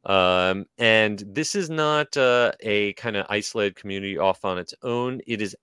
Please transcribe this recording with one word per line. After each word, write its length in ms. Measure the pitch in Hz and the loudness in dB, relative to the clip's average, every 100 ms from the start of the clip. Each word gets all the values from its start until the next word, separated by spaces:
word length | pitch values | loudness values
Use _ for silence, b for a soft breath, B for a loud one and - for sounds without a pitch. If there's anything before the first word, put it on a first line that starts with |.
| - | 2
Um, 600 | 98 92 92 92 95 - - | 4 4 4 2 0 -6 0
and 460 | 117 110 107 101 104 | 4 6 4 0 -8
this 280 | 104 151 202 | -6 -4 -4
is 140 | 165 | -4
not, 460 | 160 151 151 147 143 | -2 2 0 0 2
uh, 360 | 127 123 120 - | 4 4 2 0
a 320 | 110 104 104 | -2 0 0
kinda 320 | - 120 104 - | -4 -6 -4 -2
isolated 460 | 104 - 117 101 - | -4 -2 -2 -2 -4
community 420 | 101 98 98 87 | -10 -6 -6 0
off 280 | 95 92 98 | 0 0 -2
on 120 | 90 | -4
its 160 | 87 - | -8 -10
own. 360 | 123 120 123 131 - | -6 -4 -4 -6 -8
It 140 | 110 | -6
is 160 | 104 - | -6 -4